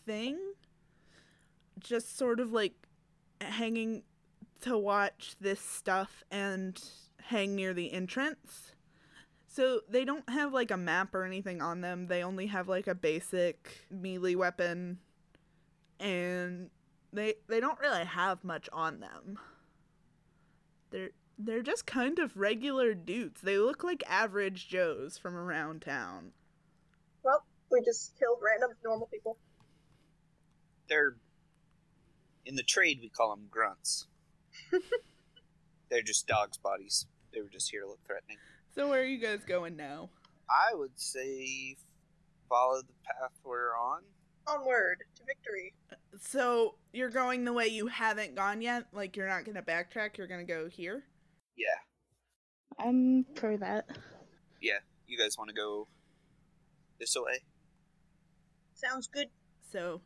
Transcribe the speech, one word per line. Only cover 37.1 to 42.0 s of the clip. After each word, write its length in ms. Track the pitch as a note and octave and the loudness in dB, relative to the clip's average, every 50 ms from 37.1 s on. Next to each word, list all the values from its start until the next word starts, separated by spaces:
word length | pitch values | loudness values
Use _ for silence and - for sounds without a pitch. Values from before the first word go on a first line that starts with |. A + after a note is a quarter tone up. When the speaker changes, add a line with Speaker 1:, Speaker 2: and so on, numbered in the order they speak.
| _ _ _ - | _ _ _ -10
Speaker 3:
They 80 | - A2 | -8 -8
were 80 | G#2 G2 | -8 -8
just 220 | F#2+ F#2 - - | -8 -8 -6 -6
here 120 | A2+ G#2 | -6 -6
to 60 | G2 G2 | -8 -10
look 120 | G2 - _ | -12 -12 _
threatening. 320 | - G2+ F#2+ - - G#2+ - - - - - _ _ - | -8 -8 -8 -8 -12 -18 -18 -20 -20 -20 -20 _ _ -4
Speaker 1:
So 140 | - C#4+ C#4+ | -2 0 2
where 140 | C#4 B3+ | 4 2
are 40 | C4 | 2
you 120 | C4 C4+ A#3+ | 2 -2 -2
guys 220 | A3+ G#3+ G#3 G#3 - | -2 -2 -2 -4 -2
going 300 | - F3+ F3+ E3+ E3+ E3+ | 0 -2 0 -2 -2 -8
now? 340 | D3+ D3+ C#3 C#3+ D#3+ F3 F#3 - _ _ - _ _ _ - | -10 -10 -10 -10 -12 -14 -16 -18 _ _ -20 _ _ _ 4
Speaker 3:
I 240 | B2+ D3 F#3 A3+ A3+ | 6 6 6 6 4
would 240 | D#3+ C#3 C3 B2+ - | 0 -4 -6 -6 -8
say 800 | - - - C3 C3 C3+ C3+ C3 C3 C3 C3+ C3+ C3+ C3 C3+ - - - - - | -8 -6 -6 -6 -4 -6 -6 -6 -8 -8 -8 -10 -10 -12 -14 -16 -20 -20 -20 -20